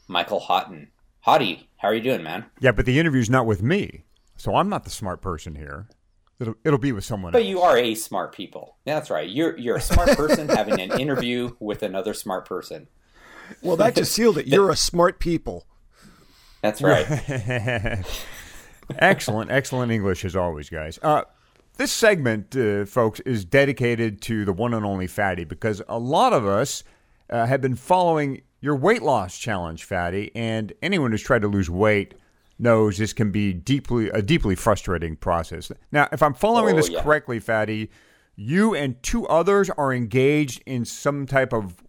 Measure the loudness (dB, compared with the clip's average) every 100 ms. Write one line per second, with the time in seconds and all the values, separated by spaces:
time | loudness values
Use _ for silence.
0 | -6 -4 -2 -4 0 -2 -2 -16 -20 _
1 | _ _ 2 2 2 -6 _ _ 0 0
2 | 0 -2 -4 -10 -12 0 2 2 2 2
3 | 4 2 2 2 2 0 0 0 -2 -10
4 | _ _ _ -12 -2 0 0 -4 -8 -10
5 | -8 -8 -6 -8 -10 -14 -14 -14 -16 _
6 | _ _ _ -10 -8 -4 0 2 0 -4
7 | -6 -8 0 0 0 2 4 4 2 -4
8 | -4 -6 -6 -10 -14 -14 -20 _ -6 -6
9 | -2 -4 -4 -2 -2 -2 -2 -2 2 4
10 | 4 4 4 2 2 0 2 -2 -2 -2
11 | -2 -2 -2 -4 -6 -8 -8 -6 -6 -6
12 | -6 -8 -6 -8 -6 -10 -10 -16 -16 _
13 | _ _ -20 -20 -20 -10 -2 2 4 2
14 | 0 4 4 4 4 4 6 2 0 4
15 | 4 4 -2 -2 -4 -10 -14 _ _ _
16 | -20 -20 _ _ _ -4 -4 0 2 2
17 | 2 -4 -4 -6 -4 -4 -2 -2 -4 -6
18 | -6 -10 -12 -16 -18 -20 -20 -20 -12 0
19 | 2 2 -2 -4 0 -2 -2 -4 -2 0
20 | 0 -2 -2 -2 -2 -4 -10 -10 -10 -4
21 | 0 0 0 _ _ _ _ -6 -4 4
22 | 4 4 2 -2 -4 0 0 0 -2 2
23 | 0 0 -4 -4 2 4 4 2 0 0
24 | -2 -4 -4 -2 0 0 0 -2 -2 -4
25 | -4 -2 -2 -2 -8 -6 -4 -4 -6 -6
26 | 0 2 4 4 2 0 0 -6 -14 _
27 | _ _ -8 -2 0 0 0 -4 0 2
28 | 4 2 -2 -6 _ _ -4 0 2 2
29 | 2 0 0 -8 -6 -4 -4 -10 -6 -4
30 | -2 -4 -6 -6 -4 -4 -6 -8 -4 0
31 | 0 -2 0 0 2 0 0 2 4 4
32 | 0 -12 _ _ _ -2 4 6 4 2
33 | -4 0 0 0 -2 -2 0 -2 0 -2
34 | 0 -2 2 2 2 2 2 0 0 -4
35 | -4 -6 -2 -2 -2 -10 -14 -18 _ 0
36 | 0 4 2 2 2 4 4 2 2 0
37 | 2 0 0 -6 0 0 0 -2 -6 _
38 | _ _ _ -14 -2 2 4 2 -4 -4
39 | -4 -2 2 2 4 4 2 0 0 0
40 | 0 4 4 4 0 -6 -8 -6 -6 -4
41 | -2 -2 0 0 0 -2 -4 -12